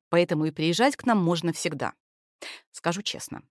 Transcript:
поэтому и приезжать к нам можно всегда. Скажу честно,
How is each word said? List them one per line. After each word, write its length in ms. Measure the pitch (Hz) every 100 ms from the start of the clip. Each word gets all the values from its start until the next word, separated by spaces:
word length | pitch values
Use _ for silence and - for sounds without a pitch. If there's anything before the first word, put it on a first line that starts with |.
| -
поэтому 360 | 170 175 156 156
и 60 |
приезжать 440 | 151 160 165 262 277
к 100 | 247
нам 120 | 214
можно 360 | 170 170 170
всегда. 400 | 156 175 143 120 - _ _ _ - - - _
Скажу 300 | - 170 175
честно, 400 | - - - - -